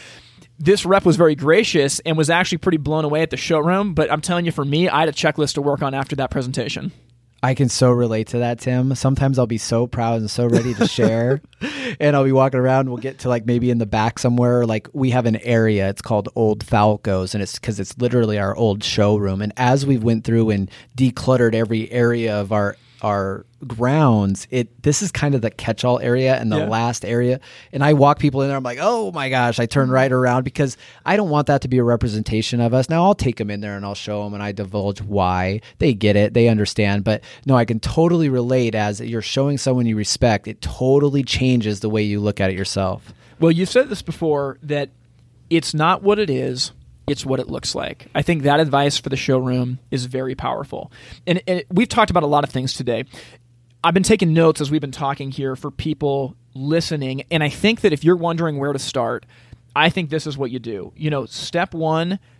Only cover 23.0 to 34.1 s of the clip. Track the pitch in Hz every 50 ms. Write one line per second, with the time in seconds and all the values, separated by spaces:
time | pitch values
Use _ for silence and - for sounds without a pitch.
23 | - 107 101 101 95 95 95 - - _ _ - 147 123 117 113 120 127 143 160
24 | 151 131 113 104 101 98 98 - - - - 127 120 - _ - - 147 147 -
25 | 208 175 - - 151 147 139 123 110 110 - - - 117 107 - - 123 123 123
26 | - 120 120 127 131 131 131 123 117 110 107 151 156 214 110 113 117 120 117 -
27 | - 98 120 117 123 123 127 131 - - - - - - - 135 139 151 156 139
28 | 139 143 151 - - 147 131 139 135 139 139 135 127 123 120 131 165 214 240 233
29 | 214 190 170 151 139 131 131 127 120 120 113 - 120 113 - 143 131 127 127 131
30 | 135 135 127 127 127 123 123 131 127 - - - 143 131 - - - - - -
31 | - 143 185 208 208 165 147 147 143 - 143 - - 131 127 127 120 117 120 110
32 | - 117 104 107 110 - 113 110 110 - 123 120 120 117 120 131 127 - 160 165
33 | 175 196 208 - 190 135 113 - 110 104 104 104 104 104 101 98 101 101 101 -
34 | - 104